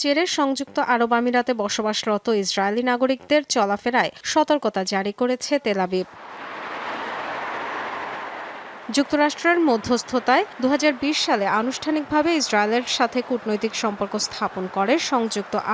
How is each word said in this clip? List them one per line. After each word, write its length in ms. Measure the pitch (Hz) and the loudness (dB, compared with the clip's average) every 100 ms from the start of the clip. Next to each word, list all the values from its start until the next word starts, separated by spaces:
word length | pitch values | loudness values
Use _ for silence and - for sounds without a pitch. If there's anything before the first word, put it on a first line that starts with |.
জেরে 200 | 294 285 359 - | 2 2 2 0
সংযুক্ত 400 | 269 269 277 - 262 | 0 0 -4 -2 0
আরব 180 | 240 233 233 | 2 2 2
আমিরাতে 340 | 247 247 240 233 | 2 2 2 0
বসবাসরত 640 | 202 - 214 214 220 208 - 214 | -2 -2 -2 -2 0 0 0 0
ইসরায়েলি 400 | 190 - 196 220 254 | 0 0 0 2 0
নাগরিকদের 500 | 247 262 262 - 294 285 | 2 2 0 2 2 2
চলাফেরায় 580 | 247 202 202 240 240 170 - - | 2 2 0 0 2 2 -2 -2
সতর্কতা 480 | 311 302 294 214 196 185 | 2 4 2 2 -2 0
জারি 200 | 196 202 - | -2 -2 -2
করেছে 320 | 247 254 - 285 226 | -2 -2 -2 0 0
তেল 140 | 196 185 | 0 0
আবিব। 220 | 185 180 - - - - - - - - - - - - - - - - - - - - - - - - - - - - 247 | 0 -4 -8 -18 -14 -14 -12 -10 -10 -8 -8 -8 -8 -8 -8 -8 -8 -8 -8 -8 -8 -8 -8 -10 -10 -12 -14 -16 -14 -2 0
যুক্তরাষ্ট্রের 640 | 277 294 294 - 330 349 311 | 2 2 2 2 2 4 4
মধ্যস্থতায় 760 | 226 - 240 - 254 240 277 415 - | 2 2 -2 0 0 4 2 2 0
দুহাজার 340 | 254 285 302 254 | 0 4 2 2
বিশ 140 | 277 302 - | 0 0 2
সালে 180 | 233 196 208 | 2 2 0
আনুষ্ঠানিকভাবে 680 | 240 - 302 311 285 302 311 320 | 0 -2 -2 -2 2 2 4 2
ইসরায়েলের 440 | 226 214 208 240 240 - | 2 2 2 2 0 0
সাথে 220 | 240 247 - | 0 0 -2
কূটনৈতিক 460 | 240 220 208 220 - | -2 0 0 -2 -2
সম্পর্ক 300 | 220 202 196 214 - | -2 -2 -4 -2 -4
স্থাপন 380 | - 202 190 185 196 | -2 -4 -4 -4 0
করে 160 | 196 320 - | 2 2 2
সংযুক্ত 420 | 254 226 208 196 208 - | 0 0 -2 -2 -2 0